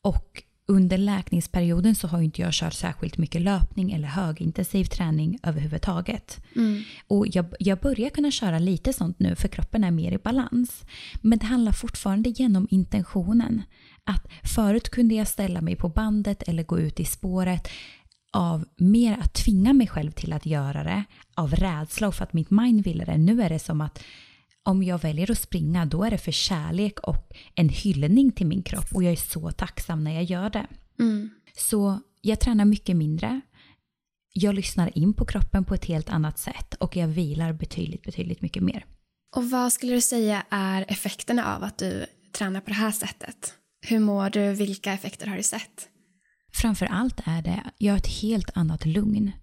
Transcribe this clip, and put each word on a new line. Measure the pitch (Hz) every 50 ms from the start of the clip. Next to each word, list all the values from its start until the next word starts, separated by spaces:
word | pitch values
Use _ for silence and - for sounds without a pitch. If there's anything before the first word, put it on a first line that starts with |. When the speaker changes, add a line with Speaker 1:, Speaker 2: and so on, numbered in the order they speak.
Speaker 1:
Och | - 202 - - - _ _ - - _ _ _ _
under | - 202 190 185 180 190
läkningsperioden | 185 196 202 202 196 180 - - 170 160 - - 180 175 170 170 170 180 220 214
så | - -
har | 160 170 170
ju | 160
inte | 156 - -
jag | - 165 156
kört | - 170 165 -
särskilt | - - 170 - - - 160 -
mycket | - 165 - - 165
löpning | 170 196 202 185 - - - 208 185 185
eller | - 156 147
högintensiv | 143 139 190 185 160 156 - 170 160 160 - 180 - - 196 185
träning | - - - 180 160 156 156 156 160 190 254 -
överhuvudtaget. | 170 156 151 143 151 151 147 - 202 175 165 175 - 233 214 - - - - - - -
Speaker 2:
Mm. | 240 226 214 208 208 214 - - - -
Speaker 1:
Och | _ 208 202 208
jag, | 208 - 180 175 175 - -
jag | 180 202 190 -
börjar | - - 175 208 226 285
kunna | - - 294 294
köra | 262 - - 190 160 160
lite | 170 185 185 160 - 156 160
sånt | - 175 170 175 _
nu, | 185 175 170
för | - -
kroppen | - - - - - - 220 208
är | 175
mer | 170 160 160 175
i | 185
balans. | 190 _ 214 247 269 247 233 240 240 247 240 - - - - - - - - - -
Men | - 220 233 220
det | 220
handlar | 214 254 247 233 214
fortfarande | 202 - - 226 - - - 202 196 208 226 247
igen | 226 - 262 247 196
om | 185 190 -
intentionen. | 190 190 175 - - 208 175 - - 196 170 185 220 233 233 - 226 220 185 - _ _ _ - - _ _
Att | - 196 - - - - - - - -
förut | - 214 202 208 240 - -
kunde | - 247 247 226 220
jag | 214 214
ställa | - - - 196 190 175 175
mig | 160 165 175
på | - - 175
bandet | 160 220 220 220 214 214 202 202 196 - -
eller | - 165 165 160
gå | - 170 175
ut | 160 151 - -
i | 170
spåret | - - - - 185 180 185 185 180 180 170 - - - - - - - - _ _ _ _ _ _ -
av | 196 175 170 165 156 165 - _
mer | - 170 190 208 233 240 226 208
att | - - - -
tvinga | - - - 208 185 190 240 277
mig | 269 233
själv | - - 175 151 151
till | 151 - - 165 156
att | 147 -
göra | 156 156 147 139 139 143 147 147
det | 160 185 202 202 _ - - - _ _
av | - 160 139 151
rädsla | - 196 185 165 151 156 - - - 214
och | 202 -
för | - 185
att | - -
mitt | 165 156 -
mind | 196 208 240 247 233 214 196
ville | 190 165 165 170
det. | 170 160
Nu | 156 160 185 226 240
är | 220 165
det | 160 151
som | - - 156 151
att | 151 147 - - - - - - - - - _ _ _ _ _ _
om | 208 185 190 190
jag | 180 175 170
väljer | - 160 147 151 185 233
att | 233
springa, | - - - - 175 156 147 170 180 165
då | 143 151 160 196
är | -
det | -
för | - - 165
kärlek | 151 - - - 196 156 151 165 160 180 208 208 208 -
och | - - - - - _ - - - - _
en | - - 147
hyllning | - - - 202 175 139 143 151 196 262 277 262
till | - - 190
min | 151 170 190 175
kropp, | - 196 202 - - -
och | 196 180
jag | 175
är | 170
så | - - - - 160 156 170
tacksam | - - - - - - - - 170 156 151
när | 151 160
jag | 160 180
gör | 170 180 175 190 220
det. | 214 208 180 - - - _ _ _ -
Speaker 2:
Mm. | 233 226 214 208 208 220 - _ _ - _
Speaker 1:
Så | - - - - 208 202 202 196 - - _ _ _
jag | - 208 214 220
tränar | - 247 233 208 202
mycket | 208 208 202 - - 180
mindre. | 165 156 151 156 165 - - 247 269 - _ _ _ - _ _ _ _ _ _ _ _ _ _ _ _ _ _
Jag | 180 185 202 202
lyssnar | 196 185 - - - 170 - -
in | 156 156 202 208
på | - -
kroppen | - - 202 - - - 196 185
på | - 190
ett | 180 -
helt | - 165 156 160 -
annat | - 156 156 156 151 -
sätt | - - - - - - -
och | - 185 170 -
jag | 180 170
vilar | 160 156 175 175 143 147 156 165 165 160
betydligt, | 156 165 - - 175 170 156 170 - -
betydligt | - - 175 175 175 - -
mycket | - 165 - - 180
mer. | 180 - 208 - - - _ _ _ _ _ _ _ -
Speaker 2:
Och | 254 247 240
vad | 262 247 247 247 240
skulle | - - 247 247
du | 247
säga | 240 - 254 233 220 214 208 196 - _
är | 208 202 190 190 190 190 190
effekterna | - 202 - - 196 - - - - 240 240 - - -
av | - 190
att | 208 -
du | - 190 185 185 - - - _ _ _ _ -
tränar | - 208 190 190 190
på | 190 -
det | 202
här | 208 220 214
sättet? | 214 - - 196 - _ - - - _ - - - _ _ _ _ _ -
Hur | - 233 220
mår | 214 208 202 202 196 196
du? | - 208 202 202 196
Vilka | 202 208 196 196 - - 202 190
effekter | 196 - 196 - - -
har | 208 196
du | 185 214
sett? | - - 220 - - _ - - _ _ _ _ _ _ _ _ _ _ _ _ _ -
Speaker 1:
Framför | - - 226 208 - 190
allt | - 185 185 240 262 - - -
är | 165 165 165
det, | 156 170 175 214 - - _
jag | _ 208 202 202
har |
ett | 196 - - - -
helt | 208 214 226 202 175 - -
annat | 180 165 156 160 - -
lugn | 160 160 208 208 214 208 208 208 196 190 -